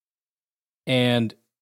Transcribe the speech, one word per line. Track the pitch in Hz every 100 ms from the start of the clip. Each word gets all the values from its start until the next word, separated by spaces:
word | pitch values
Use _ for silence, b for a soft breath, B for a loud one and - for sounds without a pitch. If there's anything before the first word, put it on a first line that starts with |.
| _ _ _ _ _ _ _ _ -
and | 127 123 120 110 - _ _